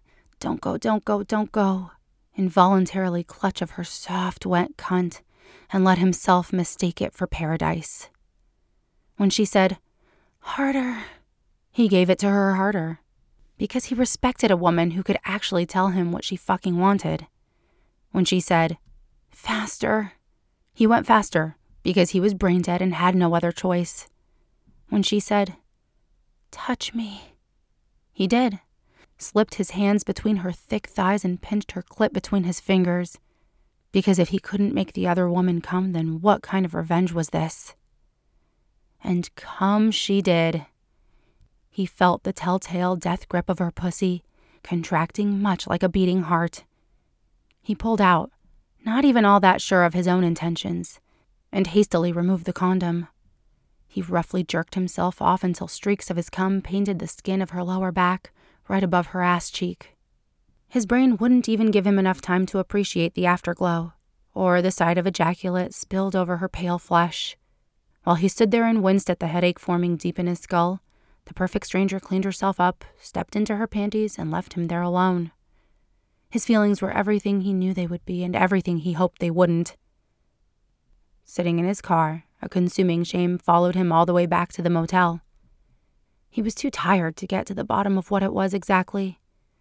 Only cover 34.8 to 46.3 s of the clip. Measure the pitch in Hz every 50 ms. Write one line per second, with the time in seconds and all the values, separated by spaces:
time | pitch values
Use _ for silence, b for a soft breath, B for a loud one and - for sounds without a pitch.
34.8 | 190 - - 190 185 180 175 185 180 175 175 180 180 185 175 170 - - 180 180
35.8 | 190 190 175 165 160 160 160 160 170 208 202 - - - - 190 185 175 165 170
36.8 | 160 165 170 170 185 175 170 170 160 - - 165 160 160 - - - - - _
37.8 | _ _ _ _ _ _ _ _ _ _ _ _ _ _ _ _ _ _ _ _
38.8 | _ _ _ _ - 190 185 175 175 - - - - - - - 190 196 208 214
39.8 | 214 226 202 - - - 196 196 190 190 175 170 165 165 165 165 143 - _ _
40.8 | _ _ _ _ _ _ _ _ _ _ _ _ _ _ _ _ _ _ _ -
41.8 | 190 175 - - 185 180 175 - - 190 196 - - 180 180 190 - - 175 175
42.8 | 180 180 185 175 - 175 175 185 - - - 175 175 - 185 - 180 170 - -
43.8 | 175 180 165 - 196 185 180 175 b b b b b b b b - - 180 170
44.8 | 165 - 190 156 165 165 - - 208 202 202 196 202 208 185 175 - - - 175
45.8 | 190 180 170 196 185 180 180 190 170 156